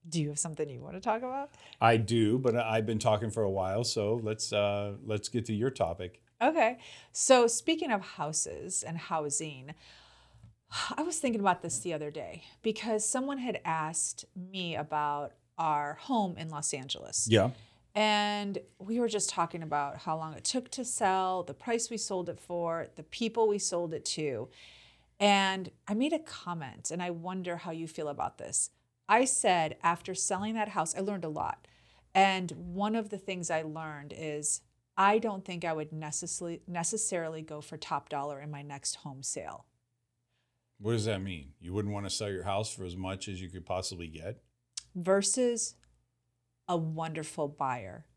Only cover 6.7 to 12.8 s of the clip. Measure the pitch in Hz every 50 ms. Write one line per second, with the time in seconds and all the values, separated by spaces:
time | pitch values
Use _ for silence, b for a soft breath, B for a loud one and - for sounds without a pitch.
6.7 | 254 247 B B B B B B - - - - 262 247 240 233 233 - - -
7.7 | 330 320 349 285 220 196 180 - - - 151 151 160 - - - - 73 - 180
8.7 | 185 - - - 165 165 - - 170 160 151 147 139 - 160 156 143 131 127 143
9.7 | 156 B B B B B B B B B B B B B B B _ _ _ _
10.7 | B B B B - - 311 349 - - - 254 226 214 196 196 180 196 - 165
11.7 | - - - 180 160 147 151 147 - 156 110 82 - 165 B B B B - 226
12.7 | 214 220